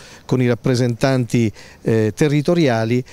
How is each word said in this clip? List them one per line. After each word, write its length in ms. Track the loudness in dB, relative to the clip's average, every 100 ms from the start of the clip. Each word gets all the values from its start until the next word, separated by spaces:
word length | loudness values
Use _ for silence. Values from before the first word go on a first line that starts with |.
| -18 -20
con 160 | -4 0
i 80 | 0
rappresentanti, 1040 | 0 0 0 -2 0 0 0 0 0 -2 -4 -18 -8
eh, 320 | -2 0 0 0
territoriali, 880 | 0 0 0 2 2 0 0 -2 -4